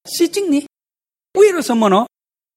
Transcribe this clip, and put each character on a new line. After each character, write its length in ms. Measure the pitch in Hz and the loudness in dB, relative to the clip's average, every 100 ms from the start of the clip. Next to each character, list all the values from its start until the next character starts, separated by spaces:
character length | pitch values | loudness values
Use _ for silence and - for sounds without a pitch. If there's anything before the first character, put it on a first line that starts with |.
| - | -14
洗 220 | - 339 | -4 -4
净 240 | 403 392 | -2 -2
你。 160 | 285 294 _ _ _ _ _ _ | -4 -4 _ _ _ _ _ _
为 180 | 370 415 | 2 2
了 100 | 349 | 2
什 140 | 262 233 | -4 0
么 140 | 214 | 2
呢？ 160 | 190 240 _ _ _ _ | 0 -2 _ _ _ _